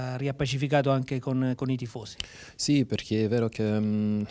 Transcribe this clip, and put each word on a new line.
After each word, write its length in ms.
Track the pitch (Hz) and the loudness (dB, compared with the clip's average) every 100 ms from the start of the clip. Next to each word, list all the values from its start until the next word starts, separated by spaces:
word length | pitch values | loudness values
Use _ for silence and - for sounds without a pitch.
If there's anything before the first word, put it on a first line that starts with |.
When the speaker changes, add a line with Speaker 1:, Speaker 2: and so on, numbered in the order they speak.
| 127 | -4
Speaker 1:
eh, 40 | 127 | -4
riappacificato 720 | 139 135 135 135 143 147 135 | -4 -2 -2 0 2 4 4
anche 300 | 135 127 131 | 2 0 -2
con, 340 | 135 131 131 127 | 0 0 0 0
con 120 | 131 | -2
i 60 | 127 | -2
tifosi? 400 | 120 120 104 - - - - - | -4 -10 -10 -10 -12 -14 -16 -4
Speaker 2:
Sì, 300 | - 143 123 | 2 2 2
perché 400 | 104 - 110 110 | -2 0 0 2
è 20 | |
vero 220 | 117 113 | 2 0
che, 140 | - | 0
mm, 580 | 107 107 107 107 107 104 104 | 0 2 2 2 2 0 -2